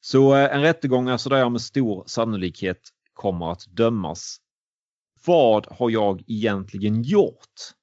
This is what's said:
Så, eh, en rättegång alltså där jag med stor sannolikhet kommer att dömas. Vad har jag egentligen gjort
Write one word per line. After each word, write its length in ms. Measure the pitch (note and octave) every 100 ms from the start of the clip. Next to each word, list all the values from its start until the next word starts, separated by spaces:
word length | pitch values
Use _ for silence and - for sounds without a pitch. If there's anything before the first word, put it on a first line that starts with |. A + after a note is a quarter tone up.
Så, 340 | - C3+ C3+
eh, 200 | C#3 C#3 C#3
en 60 |
rättegång 460 | D3+ E3 C#3 B2+ B2+
alltså 200 | B2 C3+
där 80 | C3+
jag 160 | B2
med 80 | A#2+
stor 440 | - C#3+ A#2+ F#2+ -
sannolikhet 800 | - A2+ G#2+ F#2 - F#2+ F2+ - _ _
kommer 380 | _ G#2 F2 E2
att 140 | E2+ -
dömas. 720 | F2 A2+ A2+ E2+ D#2 - - _ _ _ _ _ _ _ _ -
Vad 400 | F3 B2 G#2+ -
har 240 | - A#2+
jag 320 | A2+ G#2 F#2+ -
egentligen 760 | A2 A2 G2 F#2+ G2 G#2 A2
gjort 720 | A#2+ G#3 C#3+ - _ _ - _